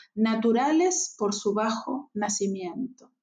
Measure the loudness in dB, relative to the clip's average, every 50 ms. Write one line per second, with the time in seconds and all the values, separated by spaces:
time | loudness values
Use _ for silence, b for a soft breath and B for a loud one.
0 | B B _ 0 2 2 2 2 2 4 4 4 4 4 4 4 4 4 2 0
1 | -4 -6 -4 -2 -2 -2 -2 0 -2 0 0 0 0 0 -2 -4 -4 -6 -6 -6
2 | -8 -8 -6 -4 -4 -2 -2 -2 -2 -2 -2 -4 -6 -6 -6 -6 -6 -8 -8 -14
3 | -20 -20 _ _